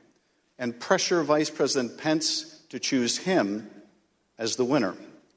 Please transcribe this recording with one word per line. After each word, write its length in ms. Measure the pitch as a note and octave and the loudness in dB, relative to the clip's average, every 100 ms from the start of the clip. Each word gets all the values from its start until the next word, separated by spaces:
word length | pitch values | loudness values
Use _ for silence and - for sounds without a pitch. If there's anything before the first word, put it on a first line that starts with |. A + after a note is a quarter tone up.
| - _ _ _ _ - | -20 _ _ _ _ -8
and 220 | B2 A#2 | -6 -4
pressure 420 | - F#3 - F3+ | 0 0 2 2
Vice 300 | C#3+ D3+ D3+ | 4 2 2
President 480 | - C#3 C#3 A#2+ - | 0 0 0 -2 -2
Pence 640 | D#3 D#3+ - - - - - | 0 0 0 -4 -6 -16 -14
to 100 | B2+ | -8
choose 400 | - C3+ A#2+ - | -2 0 2 0
him 500 | F3+ F#3 G2+ G#2 - - - _ _ _ _ - | 0 2 2 -2 -8 -16 -20 _ _ _ _ -6
as 160 | A2+ - | -4 0
the 100 | B2 | 2
winner. 300 | C#3+ G2+ E2 - - _ | 2 0 -4 -14 -20 _